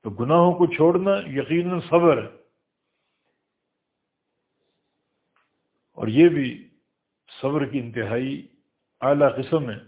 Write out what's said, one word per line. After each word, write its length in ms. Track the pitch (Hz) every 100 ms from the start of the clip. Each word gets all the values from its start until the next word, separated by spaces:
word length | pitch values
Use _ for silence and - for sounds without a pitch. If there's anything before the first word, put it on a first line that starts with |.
تو 60 | 113
گناہوں 440 | 98 120 165 175
کو 120 | 175 175
چھوڑنا 460 | - 160 180 190 196 170
یقیناً 520 | 135 127 165 175 180
صبر 440 | - 170 170 127
ہے، 140 | 107 - _ _ _ _ _ _ _ _ _ _ _ _ _ _ _ _ _ _ _ _ _ _ _ _ _ _ _ _ _ _ _ _ _ _ _
اور 160 | - 110
یہ 220 | 120 170
بھی 400 | 151 127 - - _ _ _ _ _ _ -
صبر 240 | 135 147 135
کی 140 | 139
انتہائی 680 | 120 117 104 117 131 139 - _ _ _ _ _
اعلیٰ 360 | 131 147 143 127
قسم 320 | 131 160 127
ہے۔ 80 | 101